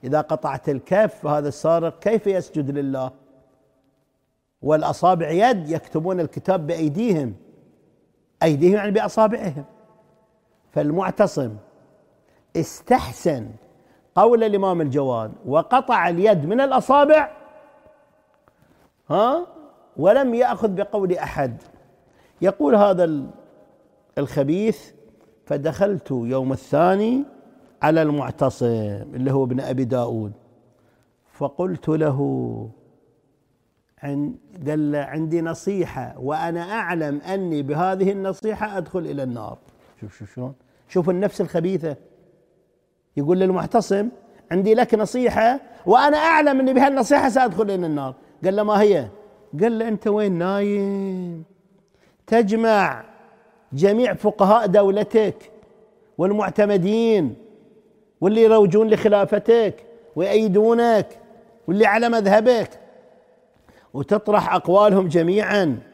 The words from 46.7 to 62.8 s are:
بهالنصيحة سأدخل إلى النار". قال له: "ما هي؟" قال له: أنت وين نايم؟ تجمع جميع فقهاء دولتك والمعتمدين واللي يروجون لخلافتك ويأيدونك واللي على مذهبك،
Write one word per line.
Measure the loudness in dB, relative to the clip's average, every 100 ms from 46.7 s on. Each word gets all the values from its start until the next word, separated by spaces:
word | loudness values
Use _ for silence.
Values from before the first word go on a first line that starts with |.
بهالنصيحة | 4 2 2 2 2 2
سأدخل | 2 0 0
إلى | -2 -2 -2
النار". | -4 -6 -12 _ _
قال | -4 -2
له: |
"ما | 0 4
هي؟" | 4 4 0 -12 -20 _ _ -2
قال | -2 0
له: | -4
أنت | -4 -2
وين | 0 0
نايم؟ | -2 -2 -2 -2 -2 -4 -4 -6 -8 -10 -12 -16 _ _ _ _ _ _ _ 0
تجمع | 2 2 0 2 2 2 -4 -14 -20 -20 _ _ _ _
جميع | 0 2 2 0
فقهاء | 0 -4 2 4 4 4
دولتك | 4 4 2 0 0 0 -4 -16 -20 _ _ _ _ _ -2
والمعتمدين | -2 0 -2 0 2 2 2 2 2 2 2 -4 -20 -20 _ _ _ _ _ _
واللي | 0 4
يروجون | 6 6 6 4 2
لخلافتك | 2 2 2 2 -2 2 4 2 -4 -18 -20 -14 -4
ويأيدونك | 0 2 2 2 4 4 4 2 0 -10 -20 -20 _ _ -4
واللي | 2 2
على | 2 0
مذهبك، | 0 4 4 4 2 -2 -10